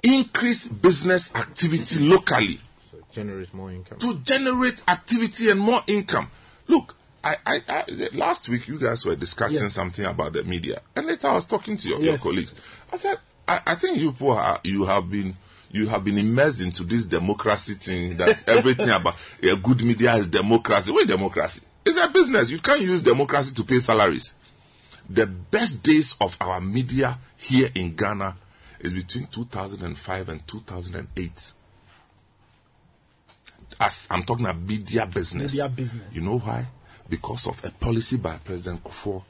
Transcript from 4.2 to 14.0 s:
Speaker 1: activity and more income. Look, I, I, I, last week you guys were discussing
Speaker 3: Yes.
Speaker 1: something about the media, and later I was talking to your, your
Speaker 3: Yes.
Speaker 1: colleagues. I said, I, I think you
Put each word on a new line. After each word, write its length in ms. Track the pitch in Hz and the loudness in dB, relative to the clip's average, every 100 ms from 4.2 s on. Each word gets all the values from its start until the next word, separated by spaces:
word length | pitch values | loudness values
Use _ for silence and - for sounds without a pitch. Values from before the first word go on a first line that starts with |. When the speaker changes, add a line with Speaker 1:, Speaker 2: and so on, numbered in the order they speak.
| 127 269 262 254 254 233 - | 0 0 2 0 0 -2 -2
Speaker 1:
activity 640 | - - 240 220 - 226 | -2 0 0 0 0 2
and 80 | 196 | 4
more 200 | 202 240 - | 4 2 2
income. 440 | 208 196 131 - - - _ - | -2 0 -4 -4 -12 -20 _ 2
Look, 260 | 311 - - _ _ | 2 2 -18 _ _
I, 140 | 151 151 - | -4 -4 -2
I, 140 | 147 - | -4 -2
I, 160 | 151 - - - | -4 -4 -6 -6
last 360 | - - 349 - | -2 -2 -2 -2
week 180 | 120 120 | -6 -4
you 100 | 151 | -4
guys 280 | - 117 90 | -2 0 -2
were 100 | 80 | -2
discussing 460 | 65 - - 151 | -4 -2 0 0
Speaker 3:
Yes. 80 | 104 | -2
Speaker 1:
something 300 | 98 92 87 | -4 -6 -4
about 300 | 95 - 73 | -6 -4 -4
the 100 | 80 | -4
media, 380 | - 90 82 - _ | -6 -6 -6 -10 _
and 120 | - 311 | -8 -6
later 220 | 330 269 | -2 0
I 40 | |
was 140 | 226 - | 0 0
talking 320 | 208 180 214 | -6 -4 -8
to 100 | - | -4
your, 100 | 76 | -2
your 120 | 156 | 0
Speaker 3:
Yes. 100 | 147 | 0
Speaker 1:
colleagues. 320 | 123 92 - - - - - | -2 -4 -4 -10 -20 -20 -12
I 40 | 370 | -6
said, 180 | 392 392 _ _ - | -4 -6 _ _ -4
I, 120 | - - | -2 0
I 80 | - | -2
think 220 | 370 | 0
you 140 | 330 | 0